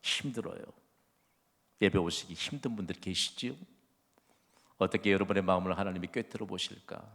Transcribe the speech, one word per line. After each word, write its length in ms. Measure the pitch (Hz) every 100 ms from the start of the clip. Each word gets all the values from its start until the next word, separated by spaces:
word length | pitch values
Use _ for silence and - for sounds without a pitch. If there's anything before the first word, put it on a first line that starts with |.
힘들어요. 600 | - - 147 117 - - - - _ _ _ _ _ _ _ _ _ _
예배 160 | 101 98
오시기 340 | 85 - -
힘든 420 | 82 - 147 131
분들 200 | 110 92 104
계시지요? 580 | - 90 - - 123 143 185 _ _ _ _ _ _ _ _ _ _ _
어떻게 340 | 95 104 104
여러분의 300 | 98 98 98
마음을 340 | 92 92 92 92
하나님이 320 | 101 92 90
꿰뚫어 340 | - 113 - 107
보실까? 560 | 92 - 107 - - -